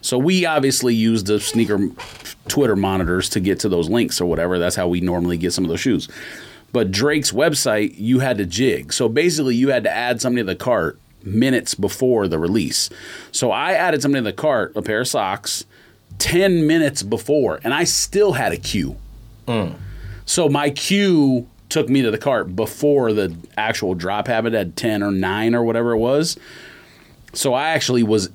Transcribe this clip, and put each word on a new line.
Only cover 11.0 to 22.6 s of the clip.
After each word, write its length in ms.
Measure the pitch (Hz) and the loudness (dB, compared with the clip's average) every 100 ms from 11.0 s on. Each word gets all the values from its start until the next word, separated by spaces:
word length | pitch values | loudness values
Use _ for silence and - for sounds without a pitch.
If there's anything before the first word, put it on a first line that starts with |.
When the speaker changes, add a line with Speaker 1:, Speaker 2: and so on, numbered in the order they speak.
| _ _ | _ _
Speaker 1:
minutes 520 | 98 107 131 123 - - | -4 0 2 0 -2 -4
before 520 | 98 - 127 120 98 | -4 0 0 2 0
the 120 | 80 | 0
release. 500 | 85 107 76 - - - - - - | 0 0 0 -4 -6 -8 -18 -18 -10
So 200 | - 123 | -4 -2
I 220 | 101 156 | 0 0
added 280 | 180 175 156 | 0 2 2
something 220 | 139 139 | 2 0
to 60 | 107 | 0
the 20 | |
cart, 380 | 98 156 127 95 110 | -2 0 0 0 -4
a 60 | |
pair 200 | 101 107 | -2 -2
of 60 | 127 | 0
socks, 580 | 127 95 101 - - - - - _ _ - | -2 -2 -4 -6 -8 -10 -20 -20 _ _ -6
ten 480 | - 175 196 175 151 | 0 2 4 4 4
minutes 380 | 165 151 139 | 4 2 -2
before, 560 | 98 110 - 147 120 78 | -4 -4 0 2 2 0
and 100 | 113 | -2
I 100 | 143 | 0
still 500 | 170 - - 202 208 | 0 0 -2 2 2
had 200 | 131 110 | 2 0
a 40 | 87 | -2
queue. 380 | - 104 69 - - - - - - | -4 -2 -4 -6 -16 -20 -20 -16 -4
Speaker 2:
Mm. 280 | 117 90 - - - - - - | -2 -2 -6 -14 -12 -14 -14 -4
Speaker 1:
So 220 | - 160 | 2 2
my 220 | 143 147 | 4 0
queue 760 | 139 - 202 202 170 139 127 120 - - | -2 -2 2 4 4 4 2 -2 -18 -4
took 220 | 202 127 | -2 2
me 120 | 135 | 2
to 80 | 120 | 2
the 60 | 107 | 0
cart 380 | 143 123 92 | 0 0 0
before 560 | 92 | -2